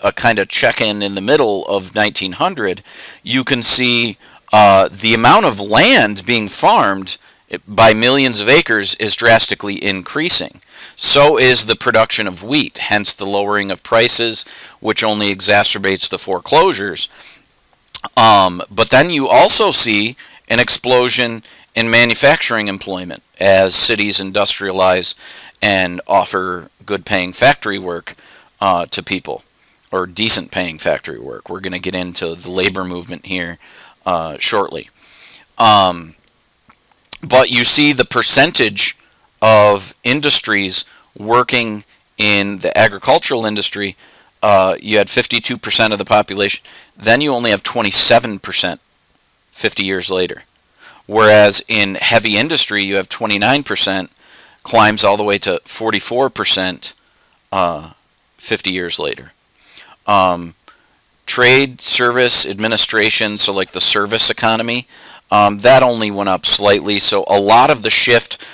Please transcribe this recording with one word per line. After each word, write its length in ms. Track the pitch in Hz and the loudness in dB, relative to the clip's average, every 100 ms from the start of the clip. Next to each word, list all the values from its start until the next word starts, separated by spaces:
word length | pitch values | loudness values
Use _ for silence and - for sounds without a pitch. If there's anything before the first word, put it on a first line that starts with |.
a 80 | 101 | -4
kinda 340 | - 120 107 95 | -2 -2 0 -2
check-in 560 | - 120 - 110 104 | 0 0 0 -4 -2
in 140 | 101 98 | -6 -6
the 60 | |
middle 440 | 101 151 117 98 - | -2 0 2 -2 -2
of 280 | 98 92 107 | -4 -4 -2
nineteen 380 | 107 101 95 | -2 -2 -8
hundred, 500 | 87 175 170 101 90 - - - - | -4 -6 -4 -6 -6 -12 -20 -20 -20
you 220 | - 127 127 | -6 -4 -2
can 180 | 123 | -2
see, 540 | 117 123 123 120 117 98 _ _ _ | 0 0 0 0 -2 -6 _ _ _
uh, 340 | 107 104 95 92 | 4 6 6 2
the 220 | 95 113 | -2 -2
amount 320 | 113 120 196 185 | 2 4 4 2
of 140 | 101 | -2
land 680 | 101 110 202 262 107 101 92 | -2 2 4 4 2 -2 -4
being 220 | 117 104 | -4 -2
farmed 720 | - 165 220 113 95 95 - _ _ _ - - | 0 2 2 2 -2 -6 -12 _ _ _ -14 -8
by 260 | 104 113 | 2 4
millions 460 | 110 120 139 131 107 | 4 2 2 0 0
of 80 | 104 | 2
acres 480 | 151 175 110 98 - | 2 2 0 0 -2
is 200 | 107 - | -2 0
drastically 680 | 117 113 - 101 101 98 | 4 4 2 -2 -8 -6
increasing. 800 | 101 95 87 147 170 - 85 - _ - - - | -4 -6 -8 -6 -2 -2 -2 -12 _ -20 -20 -4
So 420 | - 143 143 131 | 0 4 4 4
is 280 | 127 120 110 | 2 2 0
the 100 | 110 | -2
production 500 | 127 113 113 - 104 | 0 0 0 -2 -6
of 180 | 90 | -10
wheat, 340 | 107 147 107 - | -6 -4 -4 -8
hence 360 | - 104 101 | -4 -2 -2
the 120 | - 98 | -4 -4
lowering 440 | 101 101 104 98 | -2 -2 -4 -4
of 140 | 90 | -8
prices, 640 | - 113 120 - 117 110 - - - - | -2 2 2 2 0 -2 -6 -12 -20 -10
which 240 | 110 107 | -4 -2
only 300 | 113 104 104 | -2 -2 -2
exacerbates 760 | 95 104 104 101 107 98 95 - | -2 0 2 2 0 -2 -2 -4
the 120 | 92 | -6
foreclosures. 880 | - 90 - 147 185 117 101 80 - - - - _ _ _ _ _ - - - | -6 -6 0 2 2 -2 -6 -8 -10 -12 -20 -20 _ _ _ _ _ -14 -6 2
Um, 480 | 113 101 92 90 - | 4 6 4 -2 -8
but 180 | 101 113 | -4 0
then 200 | 131 165 | 2 2
you 180 | 156 135 | -2 2
also 440 | 120 190 - 208 | 4 4 4 2
see 440 | 135 117 104 107 127 - - _ | 2 0 0 -2 -8 -20 -20 _
an 120 | 117 | -2
explosion 840 | 123 - 120 127 123 117 120 113 - - _ - | 0 -2 2 2 2 0 -2 -6 -16 -20 _ -4
in 140 | 113 | 0
manufacturing 800 | 117 120 110 139 160 - 113 104 | 2 2 2 2 2 0 -2 -4
employment 540 | 95 - 92 92 71 _ _ | -8 -10 -10 -12 -16 _ _
as 360 | 98 95 95 - | 2 4 4 2
cities 440 | - 107 104 98 | 2 0 -2 -2
industrialize 960 | 95 101 98 - 98 95 92 92 90 - - - - _ | -4 -2 -2 -2 -4 0 2 2 -2 -6 -12 -20 -20 _
and 400 | 107 98 90 87 - | -2 0 -2 -6 0
offer 640 | 98 90 98 92 90 78 _ 104 | 0 0 -4 -6 -8 -14 _ -8
good-paying 480 | 98 - 98 90 | -8 -4 -4 -4
factory 460 | - 127 143 107 98 | 0 0 0 -4 -8
work, 360 | 92 85 - - _ _ _ _ | -8 -10 -10 -20 _ _ _ _
uh, 240 | 98 87 85 | -2 0 -2
to 180 | - | -6
people, 400 | 85 92 - 62 - _ _ _ _ | -6 -8 -8 -12 -14 _ _ _ _
or 160 | 95 92 | -6 -6
decent-paying 720 | 87 110 - - - 87 78 | -4 -2 -2 -2 -8 -8 -6
factory 400 | - 73 - 62 | -4 -4 -6 -14
work. 300 | 65 57 - | -16 -16 -14
We're 100 | 90 | -12
gonna 200 | 95 90 | -10 -8
get 160 | 92 92 | -8 -8
into 400 | 90 85 85 85 | -6 -6 -8 -10
the 160 | 90 | -8
labor 340 | 92 98 95 92 | -4 -4 -4 -8
movement 400 | 87 87 87 - | -10 -12 -16 -10
here, 340 | 92 87 85 - - - _ 92 | -8 -8 -12 -20 -20 -20 _ -6
uh, 320 | 87 80 73 | -4 -6 -6
shortly. 500 | - 107 98 82 - _ _ - - - _ - | -2 -2 -2 -8 -14 _ _ -20 -20 -20 _ 0
Um, 580 | 113 107 92 87 80 - _ _ _ _ _ _ _ _ _ - | 4 4 4 0 -10 -20 _ _ _ _ _ _ _ _ _ -14
but 260 | 151 127 117 | 0 2 2
you 140 | 120 | 2
see 280 | 120 - 147 | 2 2 2
the 140 | 135 - | 2 0
percentage 880 | 123 - 139 151 151 113 101 - - _ _ _ _ | 0 2 2 2 2 0 0 -2 -4 _ _ _ _
of 540 | 110 107 104 101 95 - | 4 6 6 4 -2 -8
industries 840 | 120 139 147 - - 101 98 92 - _ _ - | -4 -2 0 0 0 -2 -2 -2 -4 _ _ -16
working 640 | 104 120 123 123 113 104 - _ _ - | 0 0 2 -2 -4 -8 -16 _ _ -4
in 420 | 107 101 101 98 | 0 0 -2 -4
the 180 | 87 - | -2 2
agricultural 680 | 110 98 - 160 - 127 110 | 2 0 0 0 2 -2 -2
industry, 480 | 104 - 101 101 - _ _ _ _ | -4 -4 -4 -8 -10 _ _ _ _
uh, 320 | 107 98 95 87 | 2 4 4 -2
you 200 | 101 107 | 0 0
had 100 | 101 | 2
fifty-two 480 | - - 120 - 120 | -2 -2 -4 -4 -8
percent 340 | - 101 110 | -4 0 0
of 60 | 101 | -2
the 80 | 107 | 0
population. 580 | 104 104 101 98 - - - _ _ | 0 0 -2 -4 -4 -10 -20 _ _
Then 240 | 101 120 | 0 2
you 140 | 147 | 2
only 160 | 123 120 | -2 0
have 140 | 101 | -2
twenty-seven 720 | - 120 107 - - 120 117 98 | -2 -4 0 2 4 4 2 -8
percent 400 | - - 92 82 _ _ _ _ _ _ _ | -6 -4 -4 -6 _ _ _ _ _ _ _
fifty 320 | - 107 - | -8 -6 -4
years 280 | 95 95 87 | -4 -4 -4
later. 320 | 92 90 - _ _ _ _ - - - | -4 -4 -6 _ _ _ _ -20 -20 -6
Whereas 560 | 107 107 107 104 98 - | 2 6 8 6 2 -2
in 280 | 110 101 95 | -2 -2 -2
heavy 420 | - 117 110 101 | -2 0 0 -2
industry, 460 | 151 151 - 104 | 0 -2 -2 -2
you 120 | 98 98 | -2 -4
have 120 | 92 | -4
twenty-nine 540 | - 110 101 104 143 | -6 -4 -2 0 -2
percent 480 | 139 - 101 95 90 _ _ - _ _ | -2 -2 -2 -2 -8 _ _ -20 _ _
climbs 420 | - 113 107 107 | -2 2 4 4
all 140 | 107 104 | 2 2
the 60 | |
way 160 | 104 101 | 0 -2
to 220 | 101 87 - | -2 -4 -6
forty-four 640 | - 113 104 - 120 131 | -6 -4 -4 -4 -2 -2
percent, 640 | - 101 95 92 90 - - _ _ _ _ _ | -2 -2 0 -2 -6 -12 -14 _ _ _ _ _
uh, 400 | 95 87 78 80 - _ _ _ _ | -2 -2 -2 -12 -20 _ _ _ _
fifty 340 | - 107 - | -6 -6 -4
years 280 | 92 87 82 | -6 -4 -4
later. 340 | 76 - 64 _ _ _ _ - - _ - | -4 -8 -12 _ _ _ _ -20 -20 _ -2
Um, 480 | 101 92 87 85 - _ _ _ _ _ _ - | 2 2 0 -8 -18 _ _ _ _ _ _ -6
trade, 560 | - 123 131 139 127 | 0 4 4 2 -2
service, 640 | - - 123 123 123 - - | -2 0 0 2 2 2 0
administration, 920 | 98 113 110 - 110 107 - 110 104 | -4 -4 0 0 2 0 0 -2 -2
so, 120 | - | -2
like, 200 | 98 95 | -2 -4
the 100 | 92 | -2
service 480 | - 104 101 110 - | 0 0 -2 0 0
economy, 580 | - 113 113 117 120 - _ - - _ | 0 0 0 -2 -6 -8 _ -20 -20 _
um, 260 | 104 104 101 | 2 2 2
that 220 | 120 131 | 6 6
only 300 | 127 117 107 | 6 0 -4
went 180 | 101 101 | -4 -4
up 160 | 92 - | -2 0
slightly. 540 | - 104 101 85 101 | 2 2 2 2 0
So 260 | - 101 - | 0 0 0
a 120 | 101 | 0
lot 320 | 101 113 139 | 4 6 6
of 100 | 135 | 2
the 80 | 107 | 0
shift 480 | - - 117 - - - | 0 2 2 0 -10 -16